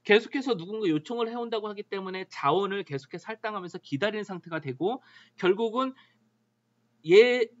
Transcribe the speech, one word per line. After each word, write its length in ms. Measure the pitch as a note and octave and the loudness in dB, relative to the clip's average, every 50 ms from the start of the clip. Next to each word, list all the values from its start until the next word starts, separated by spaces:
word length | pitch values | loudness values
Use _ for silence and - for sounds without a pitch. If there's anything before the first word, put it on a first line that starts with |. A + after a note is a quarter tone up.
| - | 2
계속해서 520 | - G#3 G#3+ A#3 - - C#4+ B3+ C#4 A#3 F3+ | 6 6 6 4 2 -4 -4 -2 -2 -2 -4
누군가 300 | E3 F#3 G#3+ A3 G#3+ F3+ | -4 -8 -8 -4 0 0
요청을 420 | D#3 D3+ D3+ - A#3+ A#3+ A#3 A3+ | 0 0 -2 -4 -4 -4 -4 -4
해온다고 380 | A#3 A#3+ A#3 A#3 A3+ A3 G#3 G#3 | -4 -6 -6 -6 -4 -6 -6 -6
하기 140 | G#3 G3+ G#3 | -8 -10 -10
때문에 420 | - - G3 F#3+ F#3 F#3 F#3 F#3+ - | -8 -8 -8 -6 -6 -8 -10 -10 -12
자원을 540 | - - - C#3+ D3+ F#3 G3+ G3 G3 G3+ F3+ | -8 -2 0 2 2 2 2 0 -2 -6 -6
계속해서 440 | - C#3+ C3+ C3 - - F3 - - | -6 -8 -10 -8 -10 -14 -12 -10 -12
할당하면서 520 | A3+ A3 - A3 G#3+ G3+ F#3 F3 - F3+ | -10 -8 -6 -6 -6 -8 -8 -10 -12 -16
기다리는 440 | - - - C3+ G3 G#3+ G#3 G#3+ G#3 | -10 -8 -4 -2 -2 -2 -2 -4 -6
상태가 380 | G3+ F#3+ F3 - E3+ E3 D#3 | -8 -10 -12 -8 -8 -8 -6
되고 420 | D3+ C#3 B2 B2+ D#3+ G3 B3 C4 - - - - - _ _ - | -6 -6 -6 -2 -2 -2 -2 -4 -8 -14 -20 -20 -20 _ _ 0
결국은 560 | - F3+ G3 G3 A#3 A3+ G#3 B3 C4 C4 C4 - - _ _ _ _ _ _ _ _ _ _ _ _ _ _ _ _ _ _ _ - D#3 | 2 2 2 2 0 -2 0 -2 -2 -2 -4 -10 -18 _ _ _ _ _ _ _ _ _ _ _ _ _ _ _ _ _ _ _ 0 6
예, 360 | F3 G#3 A#3 B3 B3 B3 A3+ A3+ - - | 8 8 10 8 6 2 0 -2 -4 -10